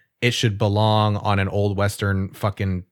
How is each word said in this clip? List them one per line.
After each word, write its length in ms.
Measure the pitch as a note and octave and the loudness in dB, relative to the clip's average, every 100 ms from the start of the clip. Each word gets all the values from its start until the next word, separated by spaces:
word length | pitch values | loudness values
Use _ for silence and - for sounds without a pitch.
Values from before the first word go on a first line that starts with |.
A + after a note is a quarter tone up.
| _ _ | _ _
it 80 | A#2+ | -2
should 240 | - A#2 G2+ | 0 0 0
belong 600 | G#2+ G#2 A2 G#2+ G#2+ G2+ | 0 2 4 4 2 0
on 200 | G#2 G2 | 0 0
an 100 | F#2+ | 0
old 280 | G2+ G2+ G2 | 0 0 0
Western 520 | G2+ - G2+ G2 G2 | -2 0 -2 -2 -4
fucking 520 | - G#2+ - G2 F2+ - | -4 -4 -2 -4 -4 -8